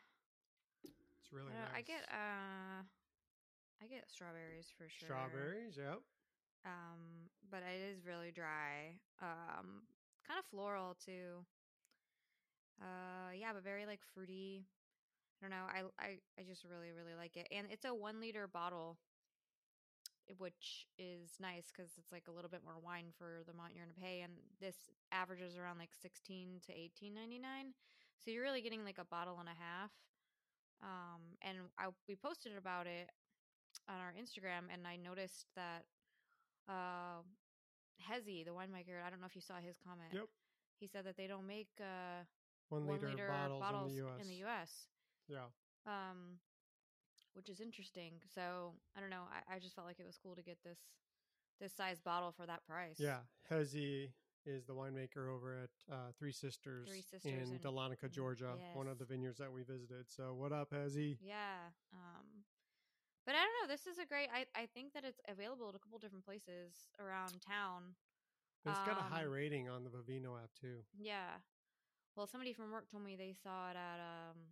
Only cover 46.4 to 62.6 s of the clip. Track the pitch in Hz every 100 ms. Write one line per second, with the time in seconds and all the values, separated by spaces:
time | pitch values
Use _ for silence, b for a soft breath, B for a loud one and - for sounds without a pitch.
46.4 | _ _ _ _ _ _ _ - - 190
47.4 | 190 185 226 220 190 185 170 165 185 -
48.4 | 180 180 175 170 _ 196 196 185 180 -
49.4 | - 185 180 196 175 180 180 170 190 180
50.4 | 170 170 175 170 - - _ _ _ _
51.4 | _ - 196 - 190 170 175 175 175 170
52.4 | 175 170 - 165 170 160 147 127 120 -
53.4 | - 160 147 147 143 139 139 - b b
54.4 | 147 135 123 131 135 135 131 143 131 127
55.4 | 127 127 127 _ - 135 123 - 147 131
56.4 | 139 - 135 127 120 190 185 190 147 131
57.4 | 127 127 139 131 131 127 135 131 131 123
58.4 | 127 120 - 135 135 123 127 131 127 117
59.4 | 139 127 123 131 120 127 123 - 131 127
60.4 | 143 147 143 147 143 143 147 131 190 208
61.4 | 202 190 170 170 - 185 175 170 - 214
62.4 | 208 _